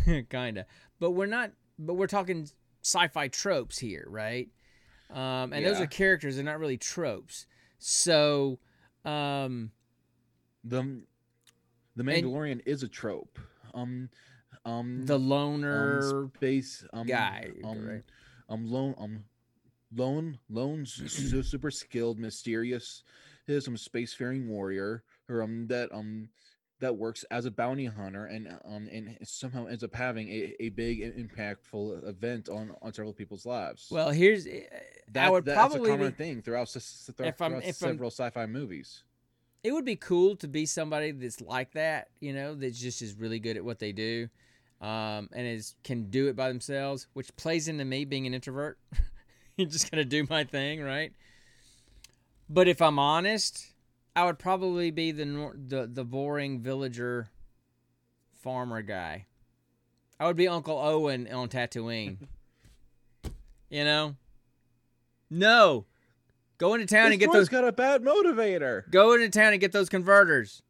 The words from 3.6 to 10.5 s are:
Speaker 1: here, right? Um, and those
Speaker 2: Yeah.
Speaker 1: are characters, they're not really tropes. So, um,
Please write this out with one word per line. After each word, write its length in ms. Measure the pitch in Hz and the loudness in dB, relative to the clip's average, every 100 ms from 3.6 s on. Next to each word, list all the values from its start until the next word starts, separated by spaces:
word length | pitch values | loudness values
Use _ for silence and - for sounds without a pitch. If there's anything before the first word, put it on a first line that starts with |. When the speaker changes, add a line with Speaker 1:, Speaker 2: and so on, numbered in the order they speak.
| 117 - | -2 -6
Speaker 1:
here, 280 | 117 80 - | -8 -8 -10
right? 400 | 107 107 123 - _ _ _ _ _ - | -8 -6 -4 -8 _ _ _ _ _ -16
Um, 420 | 143 131 127 127 | -8 -4 -4 -4
and 140 | 143 165 | -2 0
those 140 | 196 | 0
Speaker 2:
Yeah. 40 | |
Speaker 1:
are 40 | 160 | -2
characters, 480 | - 190 180 143 131 | 2 4 4 0 -4
they're 80 | 143 | -4
not 140 | 151 | -4
really 180 | 156 131 | -4 -4
tropes. 680 | - - 156 101 - - - _ _ _ | -6 -4 -4 -4 -8 -18 -18 _ _ _
So, 840 | - - 175 156 147 147 139 127 _ _ _ _ | -2 2 4 6 6 4 0 -2 _ _ _ _
um, 680 | 151 151 143 139 135 123 110 - _ _ _ _ _ _ _ | -8 -4 -2 -2 -4 -6 -10 -14 _ _ _ _ _ _ _